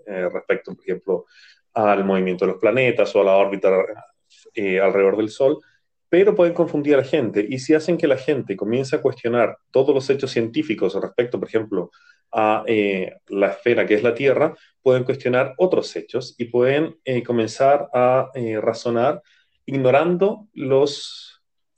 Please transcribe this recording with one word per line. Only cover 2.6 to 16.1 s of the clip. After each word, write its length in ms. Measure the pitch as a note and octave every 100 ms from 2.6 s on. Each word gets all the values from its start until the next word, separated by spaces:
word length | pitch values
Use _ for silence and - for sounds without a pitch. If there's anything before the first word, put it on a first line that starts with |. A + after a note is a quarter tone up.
planetas 540 | A2 B2 B2+ A2 G2 G#2
o 60 |
a 20 |
la 120 | G2 G2
órbita, 360 | G2 G2 F#2+ F#2+ G2+ A2 - _ _ _ -
eh, 260 | - G2 F#2
alrededor 380 | G2 G2 G2 G#2
del 120 | G#2+
Sol, 280 | - C3+ D3+ _ _ _ _ -
pero 280 | E3+ G3+ G3+
pueden 180 | E3+
confundir 400 | E3+ D#3+ D3+ C#3+
a 40 | D3
la 60 |
gente. 400 | - D#3+ G#2+ G2+ G#2+
Y 80 | C3
si 160 | C#3
hacen 240 | D#3 D#3 E3
que 100 | D#3+
la 100 | B2+
gente 380 | - C3+ G#2 F#2+
comience 400 | G2+ B2 C3 D3+
a 60 |
cuestionar 560 | C3+ - B2 A#2+ - - _
todos 220 | B2+ C#3+ C3+
los 120 | C3
hechos 180 | C3+ C3
científicos 640 | B2 A2+ D3+ D3+ G2+ F#2
respecto, 460 | G2 F#2+ - A#2+ G2
por 80 | F#2
ejemplo, 420 | A2 G#2+ F#2+ E2+ _ _ _ -
a, 320 | A2+ G#2+ G#2+ -
eh, 480 | A2 G2+ F#2+ F2+ - -
la 200 | G2+ G2
esfera 400 | - B2 A2+ G2
que 80 | G#2+
es 80 |
la 100 | A#2
Tierra, 420 | A2+ C3+ A#2+ D#3+ - _ _
pueden 200 | C3 B2+
cuestionar 500 | B2+ B2 B2 B2 C3 -
otros 380 | C#4 G#2 - E2+
hechos 400 | -